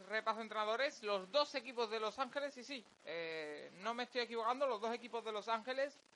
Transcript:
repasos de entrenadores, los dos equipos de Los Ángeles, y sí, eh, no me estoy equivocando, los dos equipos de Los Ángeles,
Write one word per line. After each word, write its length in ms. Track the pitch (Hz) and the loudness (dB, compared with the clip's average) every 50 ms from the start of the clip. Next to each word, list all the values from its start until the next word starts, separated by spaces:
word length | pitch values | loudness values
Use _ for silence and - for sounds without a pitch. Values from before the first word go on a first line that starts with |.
| 190 | -8
repasos 300 | 185 208 220 214 220 214 | -4 -2 0 0 0 0
de 60 | 220 226 | 0 -4
entrenadores, 580 | 214 214 214 214 214 226 233 269 294 277 - | -2 -2 0 2 2 4 4 2 2 0 -2
los 300 | 220 208 202 190 185 185 | 0 0 2 2 0 4
dos 240 | - 285 294 294 - | 4 4 4 4 2
equipos 340 | 269 226 254 247 233 233 208 | -2 -4 -2 -2 0 0 0
de 100 | 220 220 | 2 0
Los 200 | 220 214 202 247 | 0 0 0 0
Ángeles, 360 | 269 247 - 285 277 285 269 | -2 -2 0 -2 -2 -2 -4
y 60 | 254 226 | -8 -8
sí, 220 | 240 285 247 202 - - - - | -8 -8 -8 -8 -12 -18 -14 -10
eh, 640 | - 160 170 165 165 160 160 156 151 151 147 139 143 147 170 | -6 -4 -4 -2 -2 -2 -2 -4 -4 -6 -8 -10 -12 -10 -6
no 140 | 190 220 233 | -4 -2 -2
me 80 | 240 247 | -2 -4
estoy 180 | 233 - 240 | -2 0 0
equivocando, 460 | 233 220 233 226 220 226 254 269 285 | 0 0 0 2 2 2 4 4 4
los 120 | 269 233 202 | 2 2 2
dos 120 | 214 226 240 | 2 0 0
equipos 320 | 233 226 233 226 233 214 | -2 -4 -4 -4 -4 -2
de 60 | 262 | -2
Los 160 | 220 208 196 | -2 -2 0
Ángeles, 520 | 226 226 226 214 254 254 262 277 294 - - - - - | 2 0 0 0 0 0 0 0 0 -2 -8 -20 -20 -20